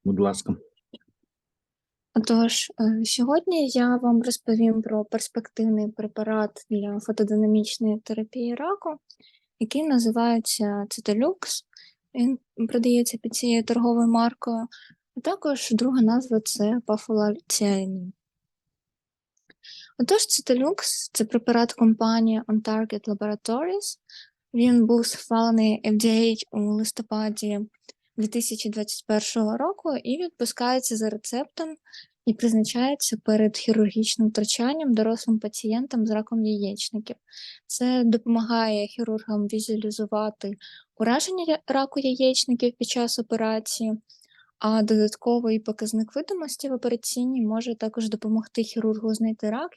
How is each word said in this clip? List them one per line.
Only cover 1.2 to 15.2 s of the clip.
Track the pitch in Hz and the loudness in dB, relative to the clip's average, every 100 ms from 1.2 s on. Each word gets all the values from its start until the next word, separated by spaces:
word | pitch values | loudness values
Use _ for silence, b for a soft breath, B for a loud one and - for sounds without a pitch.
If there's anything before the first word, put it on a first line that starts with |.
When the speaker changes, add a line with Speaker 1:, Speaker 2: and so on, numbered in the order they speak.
| _ _ _ _ _ _ _ _ _ | _ _ _ _ _ _ _ _ _
Speaker 2:
Отож, | 220 226 226 233 - - - | -2 2 4 4 0 -4 -2
е, | 220 220 | 0 0
сьогодні | 226 - 247 320 370 330 269 | 0 0 2 2 2 0 2
я | 254 247 247 | 2 2 2
вам | 240 233 | 4 2
розповім | 247 - - 220 226 220 | 2 -2 0 2 4 2
про | 220 214 | 0 -2
перспективний | 208 220 - 233 220 - 220 214 208 | -2 -4 -4 -8 -6 -2 0 0 -2
препарат | 220 214 220 214 220 208 - - | -4 -8 -6 -2 0 -2 -6 -4
для | 208 202 208 | -4 -2 -6
фотодинамічної | 226 220 208 214 214 214 214 - 220 214 | -4 0 2 2 4 4 2 -2 -2 -2
терапії | - 220 220 254 240 | -4 -6 -6 -6 -6
раку, | 240 330 403 330 302 _ b b b b - | -4 -4 -4 -6 -10 _ b b b b -8
який | 220 277 | -4 -2
називається | 311 247 226 233 233 233 - - 208 202 202 | 2 2 2 2 2 2 0 -2 -2 -2 -6
Циталюкс. | - 214 208 311 370 - - - b b b _ | -6 -2 2 0 -2 -6 -8 -10 b b b _
Він | 254 247 247 _ - 226 | 0 0 0 _ -6 -2
продається | 240 240 240 240 233 | 2 4 4 2 -4
під | 226 | -6
цією | - 240 233 | -2 0 2
торговою | 220 240 240 233 233 | 2 2 2 4 4
маркою. | 233 233 - 240 226 240 B B B _ | 4 2 0 -6 -6 -8 B B B _
А | |
також | 247 | -6